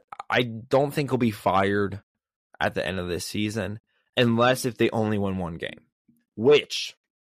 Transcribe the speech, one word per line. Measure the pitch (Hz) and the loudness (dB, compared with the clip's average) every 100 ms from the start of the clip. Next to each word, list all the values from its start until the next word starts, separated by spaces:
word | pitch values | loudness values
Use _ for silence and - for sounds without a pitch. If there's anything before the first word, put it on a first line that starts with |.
| - - - | -18 -18 -2
I | 117 | -2
don't | 123 113 117 135 143 | -2 -6 0 2 2
think | 139 139 | -2 -2
he'll | 127 | 0
be | 117 | 0
fired | 107 101 92 98 101 101 98 - _ _ _ _ _ | 0 0 2 2 0 -2 -4 -14 _ _ _ _ _
at | 101 | -4
the | - - | -2 -4
end | 92 | -4
of | 90 | -4
this | 87 - | -6 -4
season, | 104 107 110 95 107 _ _ _ - | -4 -4 -4 -6 -8 _ _ _ 0
unless | 120 113 120 127 127 | 2 4 4 2 -2
if | 110 | 0
they | 117 | 0
only | 113 107 107 | 2 0 0
win | 98 95 | -2 -2
one | 87 82 | -6 -8
game. | - - _ _ _ _ _ - | -10 -12 _ _ _ _ _ 0
Which, | 117 147 - - - - _ _ | 4 4 4 -8 -8 -12 _ _